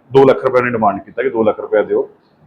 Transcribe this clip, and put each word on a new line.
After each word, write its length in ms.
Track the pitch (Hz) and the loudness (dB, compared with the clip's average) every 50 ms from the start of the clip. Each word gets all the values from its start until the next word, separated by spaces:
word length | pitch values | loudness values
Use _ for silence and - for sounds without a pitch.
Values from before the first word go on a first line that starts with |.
| _ _ 123 | _ _ 2
ਦੋ 160 | 135 139 135 | 4 6 6
ਲੱਖ 160 | 123 - - | 4 2 0
ਰੁਪਏ 180 | 127 120 127 123 | 0 0 0 0
ਦੀ 80 | 123 | 0
ਡਿਮਾਂਡ 280 | 120 113 110 101 98 101 - | -2 -2 -2 -2 -2 -2 -10
ਕੀਤਾ 180 | - 90 - 127 | -12 -10 -6 -6
ਕਿ 80 | 135 | -4
ਦੋ 120 | 117 113 110 | -2 0 -2
ਲੱਖ 180 | 107 98 - | -2 -2 -4
ਰੁਪਏ 220 | 101 98 107 107 92 | -6 -2 -2 -2 0
ਦਿਓ, 280 | 87 101 113 135 - - _ _ _ _ _ _ | 0 -2 -4 -4 -6 -10 _ _ _ _ _ _